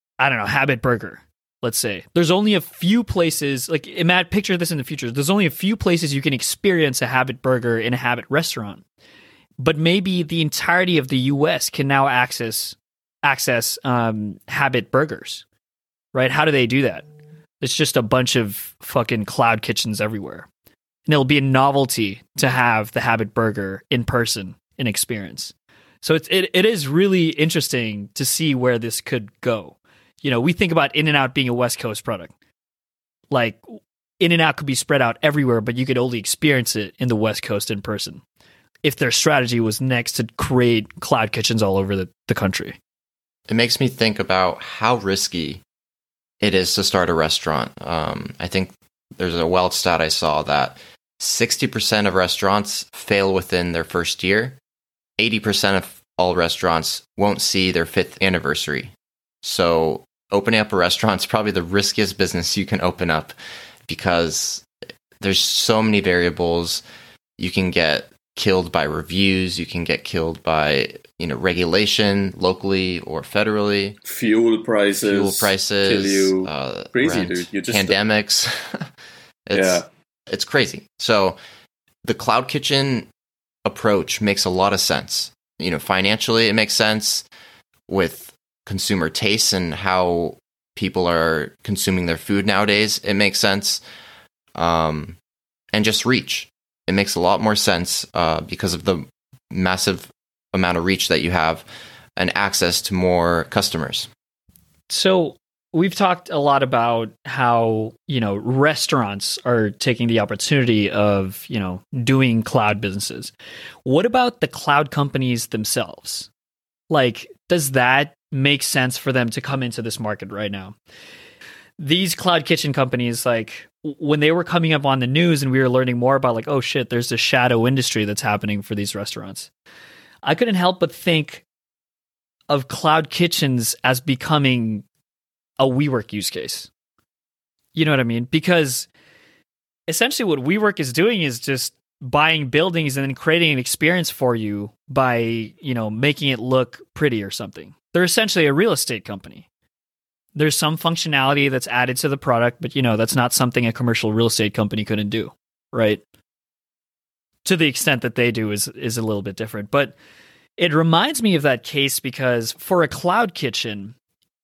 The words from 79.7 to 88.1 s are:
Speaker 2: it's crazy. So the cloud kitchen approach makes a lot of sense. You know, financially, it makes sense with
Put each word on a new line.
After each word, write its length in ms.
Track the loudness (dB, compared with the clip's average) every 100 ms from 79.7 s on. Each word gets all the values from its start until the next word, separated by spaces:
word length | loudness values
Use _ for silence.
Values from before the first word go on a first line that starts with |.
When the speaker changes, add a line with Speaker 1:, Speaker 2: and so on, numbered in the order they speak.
| 0 -2 _ _ _ -8
Speaker 2:
it's 140 | -6
crazy. 420 | -2 0 0 -4 -16 -6
So 360 | 0 2 2 -2 -14 -20 _ _ _ _
the 100 | -6
cloud 320 | -4 0 0 0
kitchen 600 | -4 0 0 0 -2 -6 _ _ _ _ _
approach 560 | -8 -2 0 0 0 -2
makes 240 | 0 0
a 60 | 0
lot 220 | 2 2
of 60 | 2
sense. 540 | 0 -2 -4 -6 -6 _ _ -8
You 140 | -4
know, 80 | -4
financially, 680 | 0 0 2 0 2 2 4
it 40 |
makes 200 | 2 2
sense 520 | 2 2 2 -2 -4 -8 -18 -20 -20 _ _ -4
with 440 | 0 0